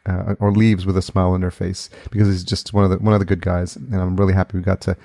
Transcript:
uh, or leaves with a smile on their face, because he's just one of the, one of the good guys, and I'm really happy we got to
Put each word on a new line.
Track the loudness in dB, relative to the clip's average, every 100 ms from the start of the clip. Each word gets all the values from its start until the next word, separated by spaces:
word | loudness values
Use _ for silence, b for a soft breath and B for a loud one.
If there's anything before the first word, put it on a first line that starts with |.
| -6
uh, | -4 -2 0
or | 2
leaves | 4 4 4
with | 2 -2
a |
smile | 0 0 2
on | 2
their | -2
face, | -4 -6 -6 -12 B B
because | 2 2
he's | 2
just | -2 -6 -2
one | 0
of | 2
the, | 2
one | 2
of | 2
the | 2
good | -2
guys, | -2 -2 -4 -8
and | -6
I'm | -2 -2 0
really | 2
happy | 2 0 -2
we |
got | -2 -2
to | -2 -6